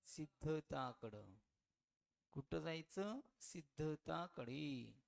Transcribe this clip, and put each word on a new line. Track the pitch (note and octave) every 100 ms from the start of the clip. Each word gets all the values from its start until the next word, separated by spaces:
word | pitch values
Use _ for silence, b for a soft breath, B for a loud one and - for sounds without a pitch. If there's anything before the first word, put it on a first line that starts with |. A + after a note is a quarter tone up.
| -
सिद्धताकडं. | - D3+ _ D#3 D#3 - C#3+ C3 A#2+ A2+ G#2+ G2+ G2+ _ _ _ _ _ _ _ _ _
कुठं | - C#3 E3
जायचं? | D#3+ E3 D#3 - G3+ B3+ - _
सिद्धताकडे. | - F3+ D#3 - D#3 D3+ - D#3+ F3+ - A#2+ C3+ D3+ C3 A2+ A2+